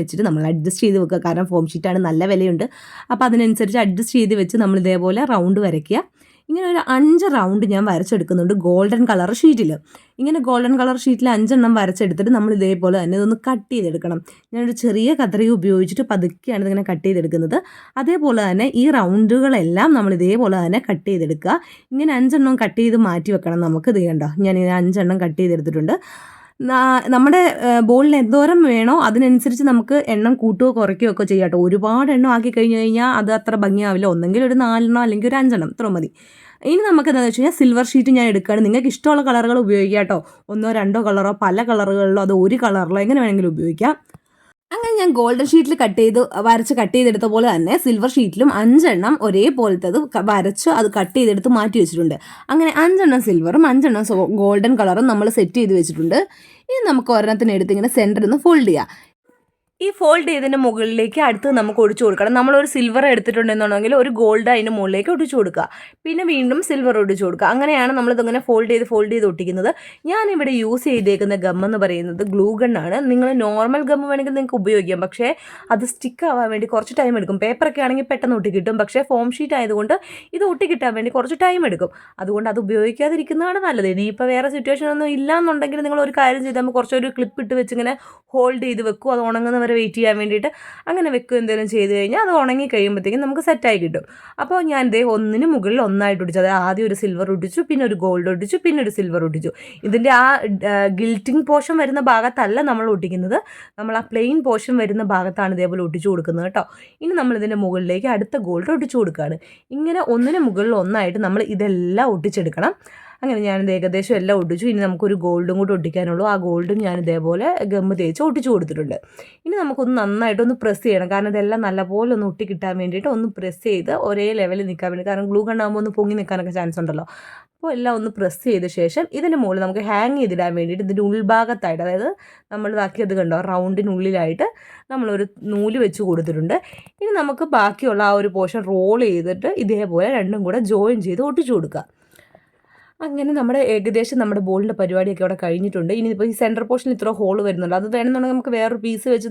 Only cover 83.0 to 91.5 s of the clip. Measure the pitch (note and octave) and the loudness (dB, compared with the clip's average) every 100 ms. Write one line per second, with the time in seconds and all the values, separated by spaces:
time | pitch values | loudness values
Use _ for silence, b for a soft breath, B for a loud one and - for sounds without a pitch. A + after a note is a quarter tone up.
83 | D4 D#4+ D4+ D#4+ F4+ F#4+ F#4 A#3+ F#3+ F#3 | -2 -2 -2 -4 -2 -2 -2 -2 -2 -2
84 | G#3 G#3 B3+ B3+ C4+ C#4+ B3+ C#4 D4 D4 | -4 -4 -2 0 -2 -4 -4 -2 -2 -2
85 | D4+ C#4 C#4 E4 E4+ D4 C#4+ D4 D4 D4 | -2 -2 -2 0 0 0 -4 -4 -2 -2
86 | C#4+ C#4 C4 C4+ C4 B3 B3+ B3 A#3+ C4 | 0 2 2 2 -4 -4 -2 -2 -2 -2
87 | C4 B3+ A#3+ - G#3+ B3+ B3 A#3+ A#3+ C4+ | -2 -4 -6 -6 -4 -2 -2 -4 -4 -6
88 | B B _ B3+ B3 B3+ B3+ A3+ A3 G#3 | B B _ 0 2 0 -4 -4 -4 -4
89 | C4 A#3+ A#3 A3+ A#3+ B3 A#3+ A#3 A3 A3+ | -2 -2 -2 -2 -2 0 0 0 -2 0
90 | A3 G#3 G#3+ G#3 C#4 B B B - F4+ | 0 0 -2 -2 -4 B B B -6 -2
91 | E4 B3 B3 B3 A3 | 0 -2 -2 -2 -2